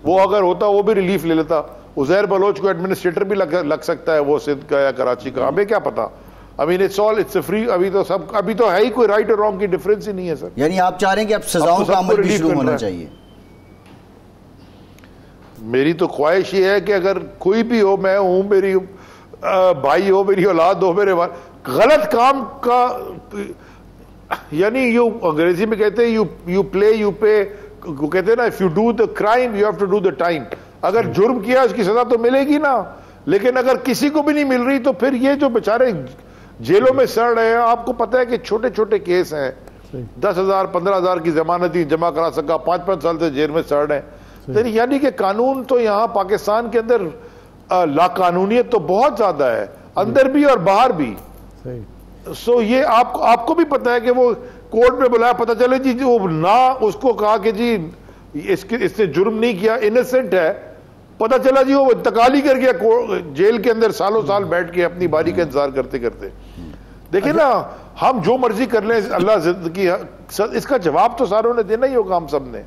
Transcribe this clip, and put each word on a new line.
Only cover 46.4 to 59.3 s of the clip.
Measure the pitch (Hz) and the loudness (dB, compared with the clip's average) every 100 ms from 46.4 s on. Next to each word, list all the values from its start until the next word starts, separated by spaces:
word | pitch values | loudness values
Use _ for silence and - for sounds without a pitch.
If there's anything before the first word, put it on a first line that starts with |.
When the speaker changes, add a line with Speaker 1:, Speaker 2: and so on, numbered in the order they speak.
| - 214 240 | 0 -2 0
Speaker 1:
के | 233 | -2
अंदर, | 226 240 165 - - - - - - | 0 0 0 -10 -20 -20 -20 -20 -2
अ, | 180 | 0
लाकानूनियत | 165 143 180 180 180 175 196 240 240 | 2 2 2 2 0 0 0 0 2
तो | 220 | -2
बहुत | 160 190 277 233 | 0 2 2 2
ज़्यादा | 202 151 131 | -2 0 0
है, | 110 101 - - - | 0 -6 -12 -10 -4
अंदर | 214 269 269 | 0 2 2
भी | 285 | 4
और | 285 240 | 4 4
बाहर | 175 196 254 | 2 4 2
भी। | 175 127 95 - - - - 127 | 0 -6 -8 -18 -20 -20 -16 -14
Speaker 3:
सही। | 123 101 - - - - | -14 -16 -20 -20 -20 -16
Speaker 1:
So | 151 - 240 | -8 0 2
ये | 214 262 | 2 2
आपको, | 294 226 247 - | 2 2 2 0
आपको | 226 240 240 | 2 2 2
भी | 330 | 0
पता | 311 269 233 | 0 0 0
है | 240 | 0
कि | 233 | 0
वो | 247 247 208 - - - | 2 2 0 -10 -20 -6
कोर्ट | 220 247 254 | 2 2 4
में | 254 | 2
बुलाया, | 226 240 | 4 2
पता | 240 233 | 2 -2
चले | 220 247 254 | 0 2 2
जी, | 262 | 0
जी, | 240 | 0
वो | 269 233 | 2 2
ना | 190 156 175 233 254 | 0 0 2 4 4
उसको | 262 214 - 262 | 2 -2 0 -2
कहा | 202 208 220 | 0 0 2
कि | 208 | 0
जी | 208 240 220 160 - - - - 147 | 0 -2 -2 -6 -14 -20 -20 -14 -10
इसके, | 185 180 - 233 | -4 -4 -2 -4
इसने | 190 - 196 | -4 -2 -2
जुर्म | 139 202 | 0 0